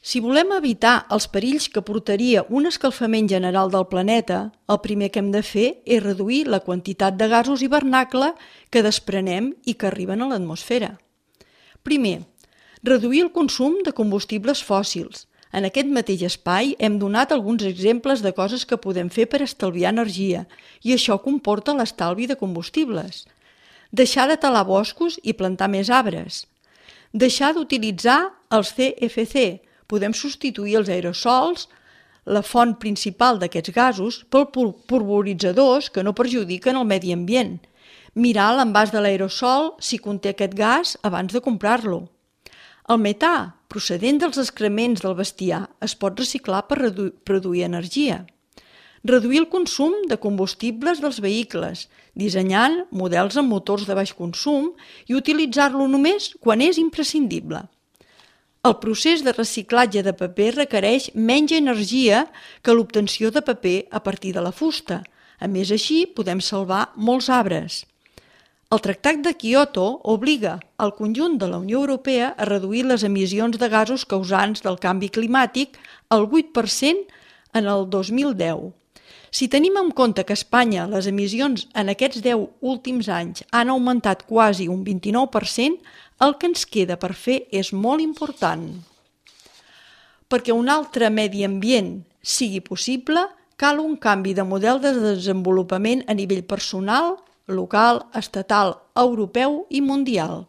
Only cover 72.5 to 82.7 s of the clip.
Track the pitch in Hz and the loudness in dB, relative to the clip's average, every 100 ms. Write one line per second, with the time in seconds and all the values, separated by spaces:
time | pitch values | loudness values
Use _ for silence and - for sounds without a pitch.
72.5 | 202 190 226 254 240 208 196 190 202 226 | -2 -2 -2 0 2 2 0 0 0 -2
73.5 | 226 240 220 220 254 - 190 185 190 196 | 0 2 2 2 -2 -2 -4 0 0 0
74.5 | 214 202 180 185 190 196 226 226 262 240 | -2 -4 -2 -2 -2 -2 -2 0 2 2
75.5 | 254 277 - - - _ 226 208 311 320 | 0 -4 -8 -20 -20 _ 2 4 2 2
76.5 | - 220 - 277 370 392 - - _ _ | -2 -2 0 0 0 -4 -16 -20 _ _
77.5 | 226 202 202 190 196 190 233 285 196 165 | -2 0 0 0 -2 -2 0 0 0 -2
78.5 | 160 175 - _ - _ - - - 254 | -4 -8 -16 _ -20 _ -20 -10 -4 2
79.5 | 277 339 392 370 - 247 196 185 202 - | 4 4 4 0 2 2 2 -2 -4 0
80.5 | 240 240 190 170 208 196 196 202 220 285 | 2 2 0 -2 -4 -2 -2 -2 -2 -2
81.5 | 233 - - 196 202 262 247 247 233 202 | -2 -4 -4 -2 0 -2 0 0 0 -2
82.5 | _ 254 | _ -4